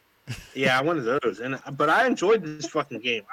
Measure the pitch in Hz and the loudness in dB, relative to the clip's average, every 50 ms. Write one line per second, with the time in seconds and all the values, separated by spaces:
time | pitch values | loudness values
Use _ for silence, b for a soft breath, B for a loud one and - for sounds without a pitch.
0 | _ _ _ _ _ - 117 - - - - 131 135 135 127 127 135 160 175 156 | _ _ _ _ _ -12 -12 -12 -12 -14 -6 -2 0 2 2 2 2 2 0 0
1 | 123 113 127 147 - 117 92 101 117 131 135 123 - - 143 139 151 151 165 208 | 0 0 0 0 0 -2 -4 -4 -6 -8 -8 -8 -10 -10 -4 0 2 4 4 4
2 | 247 254 - - 170 190 226 220 170 151 151 151 151 320 - 156 139 - 123 107 | 4 4 2 2 4 4 4 4 2 -2 -10 -10 -10 -6 -4 -4 -4 -4 -6 -8
3 | 110 123 120 110 101 - | -4 -4 -4 -4 -4 -4